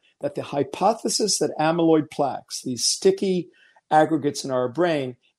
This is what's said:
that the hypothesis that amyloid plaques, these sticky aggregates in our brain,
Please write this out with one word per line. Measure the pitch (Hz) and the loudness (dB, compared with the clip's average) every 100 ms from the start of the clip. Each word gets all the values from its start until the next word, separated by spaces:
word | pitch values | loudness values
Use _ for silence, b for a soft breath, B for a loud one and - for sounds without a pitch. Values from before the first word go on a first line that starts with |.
| _ _ | _ _
that | 143 | -8
the | - | -6
hypothesis | - 143 - - 190 220 220 - 214 - | -4 -2 -2 0 0 0 -2 -2 0 0
that | 156 - | -2 0
amyloid | 156 170 165 160 147 | 0 2 4 4 2
plaques, | - 139 - - - | -2 -2 -4 -10 -10
these | 131 117 | -8 -4
sticky | - - 196 196 196 180 - b b b - | -2 2 2 2 0 -2 -4 b b b 0
aggregates | 156 156 156 143 139 | 2 4 2 -2 -4
in | 139 | -4
our | 127 127 | -2 -2
brain, | 131 175 151 127 123 _ | 0 0 0 -4 -10 _